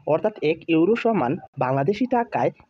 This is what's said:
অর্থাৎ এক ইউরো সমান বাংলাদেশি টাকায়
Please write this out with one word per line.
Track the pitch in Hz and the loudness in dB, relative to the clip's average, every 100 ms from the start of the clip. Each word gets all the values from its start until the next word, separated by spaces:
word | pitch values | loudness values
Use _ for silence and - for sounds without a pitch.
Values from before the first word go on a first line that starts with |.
| - | -2
অর্থাৎ | 156 214 214 | 0 0 -2
এক | 151 160 - | -2 -2 0
ইউরো | 160 175 233 | 2 4 2
সমান | 254 214 123 165 - - | 2 0 0 -4 -8 -6
বাংলাদেশি | 127 139 143 208 254 | -2 0 0 -2 0
টাকায় | 240 240 120 139 - | 0 -2 -2 -2 -4